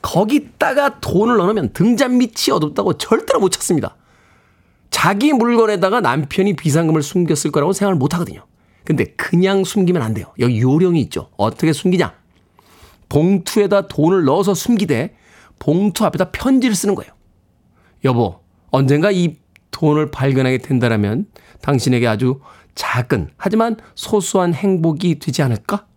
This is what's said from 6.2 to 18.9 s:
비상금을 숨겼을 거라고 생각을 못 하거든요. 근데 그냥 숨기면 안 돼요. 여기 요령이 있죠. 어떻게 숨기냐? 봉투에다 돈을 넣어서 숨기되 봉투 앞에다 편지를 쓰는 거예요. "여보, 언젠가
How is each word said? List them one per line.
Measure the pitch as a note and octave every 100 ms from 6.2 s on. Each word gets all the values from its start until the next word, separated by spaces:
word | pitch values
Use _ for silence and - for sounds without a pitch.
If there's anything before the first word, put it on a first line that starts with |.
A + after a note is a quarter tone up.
| C#3+ - G3 E3+
비상금을 | D#3+ D3 E3 D#3
숨겼을 | D3 F#3 E3+ D3+ D#3+
거라고 | D3 D3+
생각을 | F#3+ G3+ F3+
못 | C#3 E3+
하거든요. | F3 C#2+ - _ _ _
근데 | - D3 A2 -
그냥 | - F3 F#3+ G3
숨기면 | F#3 G#3+ F3+ F3+
안 | A2
돼요. | G#2 F2 -
여기 | B2 A2+
요령이 | B2+ D3 F#3 E3+
있죠. | A2+ - - -
어떻게 | G2+ - D#3+
숨기냐? | D3 F#3 E3+ C3 - _ _ _ _ _ _ - _ _
봉투에다 | C#3+ E3+ G3 - A3 G3+ G3+ G3
돈을 | - D#3 F#3+ C#3+
넣어서 | D#3+ G3
숨기되 | F#3 - A#3 - A#2 E3 _ _ - - _
봉투 | - E3 G#3 - A3
앞에다 | - F#3
편지를 | - - C4+ B3+ G#3+
쓰는 | G4+ F#4+
거예요. | - _ _ _ _ _ _ _ _ _
"여보, | C#3 A#2 G#2+ F2 _ _ _
언젠가 | C3 C3+